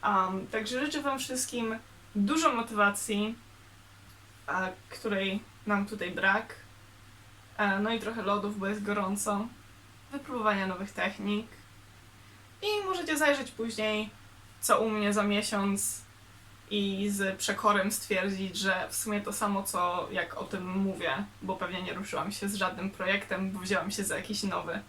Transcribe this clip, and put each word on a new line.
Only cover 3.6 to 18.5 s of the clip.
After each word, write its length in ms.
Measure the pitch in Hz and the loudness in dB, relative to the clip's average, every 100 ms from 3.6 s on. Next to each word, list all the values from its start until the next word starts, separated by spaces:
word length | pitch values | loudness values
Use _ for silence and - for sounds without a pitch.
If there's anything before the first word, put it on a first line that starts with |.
| - - - - - - - - - | -20 -20 -20 -20 -20 -20 -20 -16 -4
a, 200 | 185 185 - - | -2 -2 -6 -16
której 500 | - 220 196 196 202 - - - | -8 -2 0 0 -2 -6 -12 0
nam 180 | 202 202 | 0 0
tutaj 260 | 208 175 | -4 -4
brak, 440 | 180 190 202 226 - - - - - - - - - - - | 2 4 4 0 -14 -18 -20 -20 -20 -20 -20 -20 -20 -18 0
e, 220 | 208 196 | 2 2
no 140 | 208 | 2
i 60 | 226 | 0
trochę 220 | 220 226 | -2 -4
lodów, 380 | 196 202 202 208 | 0 0 0 -2
bo 80 | 190 | -2
jest 160 | 208 | -2
gorąco, 640 | 202 208 190 202 - 202 226 - - - - - - | 0 0 0 0 0 0 -2 -8 -20 -20 -20 -20 -10
wypróbowania 560 | 277 277 247 214 196 190 | -10 -6 0 2 2 0
nowych 240 | 185 196 | -2 -6
technik 560 | - 190 202 202 208 226 - - - - - - - - - - - | -2 -4 -2 -2 -2 -2 -16 -20 -20 -20 -20 -20 -20 -20 -20 -20 -8
i 240 | 415 415 392 | -2 0 0
możecie 320 | 349 330 302 | -2 0 4
zajrzeć 340 | 294 277 247 | 4 4 0
później, 580 | - 226 220 214 214 214 - - - - - | -6 -6 0 0 0 -2 -10 -20 -20 -20 -6
co 200 | - 208 | 2 4
u 80 | 220 | 4
mnie 240 | 214 208 | 2 2
za 100 | 208 | 4
miesiąc 760 | 208 202 208 202 202 196 - - - - - - - - - | 4 2 2 0 2 0 -2 -4 -12 -20 -20 -20 -20 -20 -4
i 400 | 208 196 196 208 | -2 0 0 0
z 280 | 202 196 190 | 2 0 0
przekorem 540 | - 196 214 208 190 | -2 2 4 6 4
stwierdzić, 680 | - - 190 196 190 190 | 0 0 0 2 0 -2